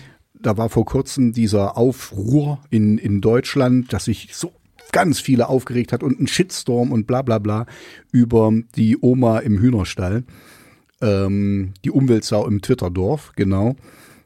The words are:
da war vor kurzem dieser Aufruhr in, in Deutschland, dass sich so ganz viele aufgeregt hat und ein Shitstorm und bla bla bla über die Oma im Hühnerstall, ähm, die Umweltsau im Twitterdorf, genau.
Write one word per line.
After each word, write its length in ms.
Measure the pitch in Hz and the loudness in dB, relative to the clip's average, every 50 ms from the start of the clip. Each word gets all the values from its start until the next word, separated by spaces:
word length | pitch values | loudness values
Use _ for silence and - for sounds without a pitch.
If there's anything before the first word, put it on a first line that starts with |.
| - - - _ _ _ | -20 -20 -20 _ _ _
da 240 | _ - - 120 101 | _ -4 -2 -2 -2
war 120 | 104 113 113 | 0 -2 -2
vor 160 | - 120 104 | 0 -2 -2
kurzem 480 | - - 135 139 - - 135 127 117 | 0 -2 -4 -4 -4 -2 0 0 0
dieser 440 | 110 117 113 101 104 101 98 101 - | 2 0 0 2 2 0 0 -2 0
Aufruhr 800 | 120 120 131 120 - - - 101 101 98 113 135 151 143 147 147 - - _ | 0 0 0 0 -2 -12 -12 -10 -8 -2 0 2 2 2 0 -6 -8 -6 _
in, 280 | 127 110 107 107 107 113 | 0 2 2 2 2 0
in 220 | - 107 101 101 | 0 -2 -2 0
Deutschland, 720 | 95 110 113 123 123 - - 143 127 127 127 127 123 - | 2 2 2 2 0 -2 0 0 2 4 2 2 0 -2
dass 120 | 113 95 - | -6 -6 -4
sich 280 | 120 107 - - - - | -4 -6 -6 -8 -16 -12
so 180 | - - 170 - _ _ _ _ _ - - | -12 -12 -12 -12 _ _ _ _ _ -14 -2
ganz 260 | - - 190 170 131 - | 0 0 2 2 0 0
viele 280 | - - 131 117 117 123 | 0 0 2 2 2 2
aufgeregt 440 | 135 127 - - 120 123 113 - | 0 -2 -2 -2 -4 -4 -2 -2
hat 100 | 123 120 | -4 -4
und 180 | 160 143 131 - | -2 -2 -2 -2
ein 60 | 143 | -2
Shitstorm 680 | - - - - 185 - - - - 120 120 120 123 | -2 0 -2 -2 -2 -4 -8 -4 -2 0 0 0 0
und 140 | 123 110 104 | 0 -2 -2
bla 160 | - 123 127 | -2 -2 -2
bla 160 | 135 120 110 107 | 0 0 -2 0
bla 280 | 104 104 104 110 120 - - - - - - - _ _ | 0 -2 -4 -4 -6 -8 -14 -20 -20 -20 -20 -20 _ _
über 400 | - 123 120 117 117 113 110 110 110 113 117 - - | 2 2 4 4 4 4 4 4 2 0 -2 -4 -2
die 200 | - 113 110 117 - | 0 2 2 2 2
Oma 380 | - 123 127 127 127 113 110 113 | 2 2 4 4 2 2 2 0
im 200 | - 117 104 92 | 0 0 2 4
Hühnerstall, 680 | 113 127 123 101 87 - - - 92 90 101 120 123 - - - - - - - - _ _ _ _ _ _ _ | 4 2 2 2 -2 -4 -6 -6 -4 -2 -4 -4 -6 -8 -16 -20 -20 -20 -20 -20 -20 _ _ _ _ _ _ _
ähm, 720 | 127 107 101 95 98 95 101 101 101 101 101 98 95 95 95 - - | 0 0 0 0 0 0 0 0 0 0 0 -2 -4 -6 -10 -6 -6
die 60 | 131 | 0
Umweltsau 560 | - 135 135 127 113 107 - - 113 104 101 | 0 2 4 4 4 2 2 0 -2 -2 0
im 160 | - 101 101 | 0 -2 -2
Twitterdorf, 680 | - - 127 - - 90 90 92 92 110 151 147 - - _ | 0 -2 -2 -2 -2 -4 -4 -4 -2 -2 -4 -6 -8 -12 _
genau. 400 | - 101 95 95 95 104 120 139 - - - - - - - - _ _ | -2 -2 0 0 0 0 -2 -2 -6 -12 -20 -20 -20 -20 -20 -20 _ _